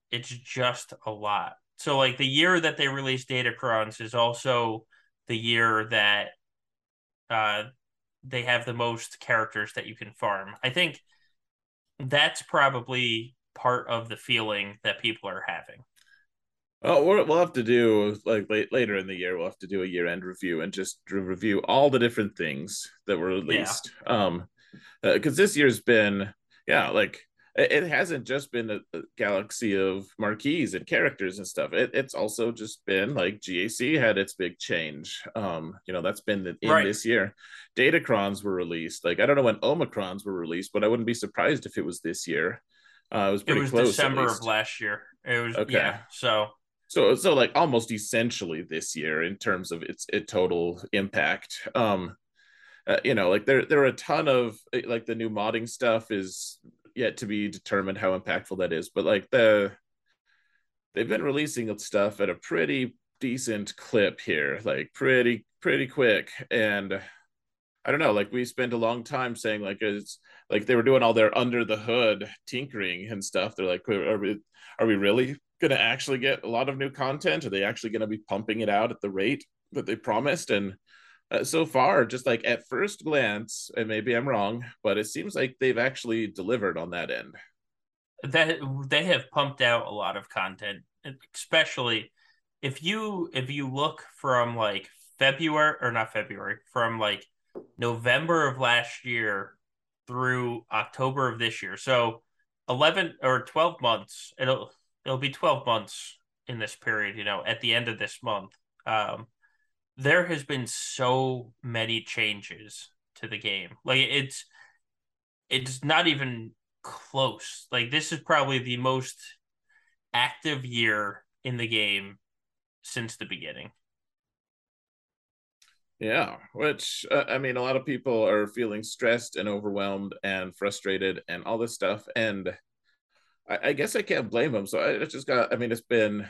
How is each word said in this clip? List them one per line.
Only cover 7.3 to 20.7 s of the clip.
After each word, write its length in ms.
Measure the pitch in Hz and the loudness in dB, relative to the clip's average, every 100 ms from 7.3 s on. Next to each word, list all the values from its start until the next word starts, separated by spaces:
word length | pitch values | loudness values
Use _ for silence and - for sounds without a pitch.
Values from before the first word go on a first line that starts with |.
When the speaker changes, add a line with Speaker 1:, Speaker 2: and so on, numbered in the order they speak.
| 113 107 104 110 _ _ _ _ _ | 0 0 0 -6 _ _ _ _ _
Speaker 1:
they 200 | 131 127 | -8 -4
have 200 | 120 120 | 0 0
the 100 | 120 | 0
most 460 | 120 117 113 - - | -2 -2 -2 -8 -10
characters 540 | - 117 110 107 107 | 0 0 0 -4 -6
that 120 | - 110 | -8 -12
you 120 | 110 | -14
can 160 | 117 | -16
farm. 420 | - 110 98 98 104 | -4 -2 -2 -6 -6
I 60 | 127 | -4
think 320 | 151 170 131 _ _ _ _ _ _ _ _ _ - | 0 -2 -4 _ _ _ _ _ _ _ _ _ -12
that's 420 | 131 143 156 - | 0 2 2 0
probably 920 | - 160 139 127 120 127 123 113 120 _ _ - | -2 4 4 4 -4 -2 0 -2 -4 _ _ -2
part 340 | 127 123 - | 0 0 0
of 180 | 117 113 | -4 -4
the 80 | 104 | -10
feeling 640 | - 120 107 101 101 101 | -2 0 0 -2 -4 -6
that 180 | 110 98 | -4 -2
people 280 | 117 110 98 | -2 -4 -6
are 140 | 92 - | -8 -6
having. 380 | 85 - 58 - _ _ _ _ _ _ _ _ _ - | -8 -10 -20 -20 _ _ _ _ _ _ _ _ _ 4
Speaker 2:
Oh, 200 | 175 160 | 6 6
we're, 180 | 202 | 6
we'll 160 | 147 160 | 6 6
have 140 | 175 | 4
to 100 | 127 | 2
do, 560 | 113 120 117 107 104 104 - | 4 6 8 6 4 0 0
like, 240 | 110 98 | 0 2
late, 240 | 107 - | 0 2
later 240 | 127 113 101 | 0 2 0
in 100 | 95 | -4
the 80 | 92 | -4
year, 220 | 90 90 | -4 -2
we'll 100 | 90 | -4
have 100 | - | -8
to 80 | 92 | -6
do 160 | 98 | -4
a 40 | 92 | -2
year-end 380 | 90 85 87 90 | -2 -2 -2 -8
review 340 | 92 90 80 | -6 -2 -2
and 140 | 85 | -4